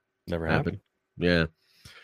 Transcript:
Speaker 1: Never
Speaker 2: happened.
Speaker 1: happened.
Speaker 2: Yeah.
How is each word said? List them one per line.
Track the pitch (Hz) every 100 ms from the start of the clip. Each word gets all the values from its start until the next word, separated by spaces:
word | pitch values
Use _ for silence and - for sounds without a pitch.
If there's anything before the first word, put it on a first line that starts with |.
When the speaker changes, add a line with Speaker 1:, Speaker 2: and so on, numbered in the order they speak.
| _ _ -
Speaker 1:
Never | 85 80
Speaker 2:
happened. | 78 85 98 - _ _ -
Speaker 1:
happened. | 87
Speaker 2:
Yeah. | 87 80 - _ _ - -